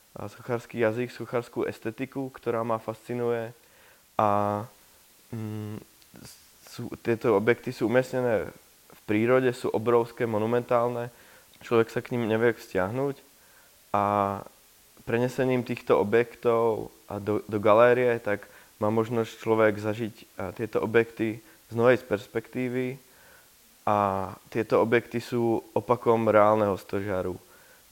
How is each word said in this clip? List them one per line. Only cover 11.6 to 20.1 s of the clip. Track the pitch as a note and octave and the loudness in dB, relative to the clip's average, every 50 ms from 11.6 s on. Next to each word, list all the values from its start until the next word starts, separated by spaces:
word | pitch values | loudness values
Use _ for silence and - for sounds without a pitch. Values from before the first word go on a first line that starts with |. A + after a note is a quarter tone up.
| - | -4
Človek | - A#2+ A2+ A2+ - | 2 4 4 4 2
sa | - B2+ A#2 | -2 -6 -6
k | - B2+ | -4 -4
nim | A#2+ A#2 G#2 | -2 0 0
nevie | A2 A2 A#2 A#2+ A2 | 0 2 2 2 2
vzťahnuť | - - - - F#2 F2+ G2 A#2 C3 C#3 C#3+ C3+ - - _ _ _ _ _ _ - _ _ _ _ _ _ - | 0 -6 -6 -2 -2 -2 0 -2 -4 -4 -4 -6 -8 -16 _ _ _ _ _ _ -20 _ _ _ _ _ _ -2
a | G2+ G2+ G2+ G#2 G#2 G2 G2 G2 G2 - - - _ _ _ _ _ _ _ _ - - - | 0 2 2 2 2 0 0 -2 -6 -10 -14 -20 _ _ _ _ _ _ _ _ -18 -6 -4
prenesením | A#2 A#2 B2 B2+ B2 - B2+ B2+ B2+ B2 A#2 | -2 0 0 -2 -2 -2 -2 0 0 -2 -2
týchto | - A#2+ - - - A#2+ - | -4 -8 -8 -2 0 2 2
objektov | G2+ G#2 G#2+ A#2 A#2+ - - - - A#2+ A#2 A2+ A#2 A2+ G#2+ G#2+ A2+ - - _ _ - | 2 2 2 2 2 0 -4 -4 0 0 2 2 0 0 -2 -4 -6 -10 -14 _ _ -12
a | G2+ G2+ | -12 -8
do, | G2+ G#2 G#2 - - - | -4 -2 -2 -2 -4 -4
do | A2 G#2 | -6 0
galérie, | G2 G#2+ G#2 A2+ A#2+ B2 A#2+ B2+ B2+ A#2+ A#2 A#2 | 4 6 6 8 8 8 6 4 4 2 0 0
tak | - G#2 G2+ G2+ - - - - - _ _ _ | -2 -4 -4 -4 -6 -14 -20 -20 -20 _ _ _
má | A2 G#2 A2 | -2 0 0
možnosť | A2+ A2 A2+ B2 A#2 A2+ A2+ - - | 0 0 0 -2 -2 -2 -4 -6 -8
človek | - A2+ A2 A2 A2 G#2+ G#2 G#2 | -2 0 2 4 4 4 2 0
zažiť, | G#2 A2 G#2 A#2 A#2+ G#2 | -4 -6 -4 -4 -6 -8